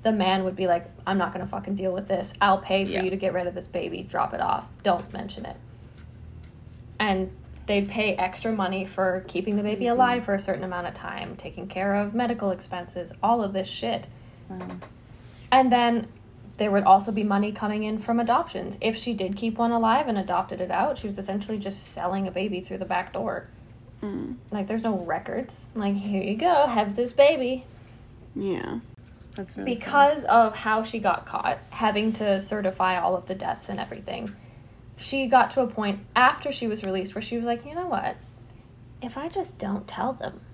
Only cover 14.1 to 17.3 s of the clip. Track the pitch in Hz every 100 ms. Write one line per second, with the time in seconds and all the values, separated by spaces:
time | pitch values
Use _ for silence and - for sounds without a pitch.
14.1 | - - - - 185 185 180 - - -
15.1 | - - - - 262 262 240 240 233 220
16.1 | - - - - - 208 196 196 196 202
17.1 | 220 208